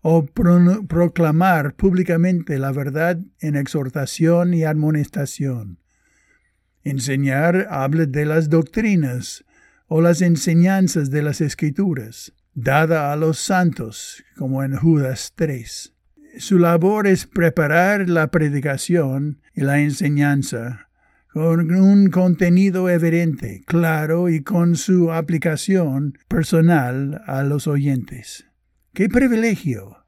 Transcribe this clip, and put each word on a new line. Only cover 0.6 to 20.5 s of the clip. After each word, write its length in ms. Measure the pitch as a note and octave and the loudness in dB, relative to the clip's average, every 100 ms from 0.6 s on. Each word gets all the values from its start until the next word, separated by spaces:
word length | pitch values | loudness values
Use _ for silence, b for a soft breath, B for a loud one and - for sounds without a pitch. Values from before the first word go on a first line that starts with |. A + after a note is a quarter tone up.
| F3 G#3 G3+ | 6 2 -2
proclamar 880 | E3 E3+ F3 D#3+ D#3+ F#3+ E3 C#3+ | 0 0 0 0 2 2 2 -2
públicamente 840 | - F#3+ F3+ F3+ E3 F3+ F3+ - C#3 | 0 0 2 0 0 2 0 -2 -4
la 140 | C3+ | -4
verdad 460 | C3+ C#3+ C#3+ E3+ F3 F#3+ _ | -4 -6 -2 -2 -2 -8 _
en 160 | D#3 C#3+ | -4 -4
exhortación 960 | C#3 D#3 C3 D3 C3+ - E3 E3+ F3 | -2 -4 -4 -6 -8 0 2 2 2
y 120 | F3 | 0
amonestación. 1120 | D#3 D#3 D3+ D3+ C#3+ - C#3+ - C#3 B2 G#2 F2 _ _ _ _ _ _ _ _ _ _ | 0 0 0 0 -2 -6 -8 -6 -6 -6 -10 -18 _ _ _ _ _ _ _ _ _ _
Enseñar 840 | C#3 C3+ B2 C3+ C#3 C3+ E3 F3+ G3+ | -6 -6 -4 -2 0 0 0 0 -2
habla 340 | C#3 C3+ D#3+ | -4 -2 0
de 220 | D#3 C#3 D3+ | -2 -2 -2
las 240 | D#3 D#3 | 0 2
doctrinas 960 | E3 - A3 A3 F#3+ C#3 B2 - - b b b b b | 0 0 -2 0 0 0 -6 -10 -16 b b b b b
o 160 | D#3+ | 2
las 180 | E3+ E3+ | 2 4
enseñanzas 920 | F3+ D#3+ - E3 F#3 F#3+ F#3 E3 C#3 | 2 2 2 4 4 4 0 0 -2
de 120 | D3 | -2
las 180 | D3 C#3 | -2 -2
Escrituras, 920 | D3+ - D3+ C#3 G3 C3 A2 - - _ _ | -4 -2 -4 -2 -2 -4 -8 -16 -20 _ _
dada 580 | C#3+ A#2+ C#3 D#3+ D#3+ C#3+ | -6 0 2 2 0 0
a 40 | D3+ | 0
los 220 | D#3+ D#3 | -2 -2
santos, 840 | - F#3 F3 B2+ A2 - - - _ - | 0 2 2 -2 -12 -12 -18 -20 _ -10
como 260 | C3+ C3+ | -6 -4
en 140 | C3+ C3+ | -4 0
Judas 560 | E3 D3+ C3 C3 - | 2 2 0 -6 -12
tres. 600 | - D#3+ B2+ A2+ - - _ _ _ _ A#3+ | -6 -6 -6 -12 -16 -18 _ _ _ _ -18
Su 200 | - F#3 | 0 2
labor 480 | E3+ E3+ F#3 G#3+ G3+ | 4 2 2 0 2
es 200 | F#3 - | 0 0
preparar 800 | - E3 F3 D3 D#3+ F#3 G#3 F3+ | -2 0 0 0 2 2 0 0
la 220 | E3+ D3+ | 0 0
predicación 1080 | E3+ D3+ C#3+ C#3+ C3+ - E3+ C#3 C3+ D3 C#3+ _ | 0 0 -2 -4 -6 0 0 0 -2 -6 -10 _
y 80 | - | -4
la 180 | C#3 C#3+ | 0 2
enseñanza 1080 | D3 C#3 C#3+ C#3+ C#3+ C#3+ C3 | 0 -2 -2 0 2 0 -2